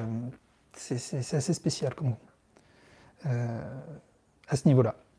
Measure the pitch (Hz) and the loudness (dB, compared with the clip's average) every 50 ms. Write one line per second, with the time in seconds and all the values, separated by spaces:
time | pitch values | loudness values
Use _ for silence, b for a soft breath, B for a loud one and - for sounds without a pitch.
0 | 113 113 113 117 123 131 135 - _ _ _ _ _ _ - - - - 139 123 | -4 -4 -4 -4 -6 -8 -10 -14 _ _ _ _ _ _ -18 -18 -8 -6 -6 -6
1 | - - - 135 120 - 170 147 - - 165 - - 156 - - - 131 - - | -4 -6 -6 -6 -4 -2 -2 -2 0 0 -2 0 0 -2 -2 0 -4 -4 -4 -2
2 | 156 127 110 - - - _ _ _ _ _ b b b b b b b b b | -2 -2 -2 -2 -8 -18 _ _ _ _ _ b b b b b b b b b
3 | b b b - - 139 120 120 120 117 117 113 - - - 131 147 165 147 - | b b b -8 -4 -4 -2 -2 -2 -4 -4 -6 -8 -10 -12 -12 -12 -14 -16 -18
4 | - _ _ _ _ _ _ _ - - 147 135 - 170 135 127 120 110 - - | -18 _ _ _ _ _ _ _ -4 -4 -4 4 6 8 8 8 8 6 2 -4
5 | - _ _ | -12 _ _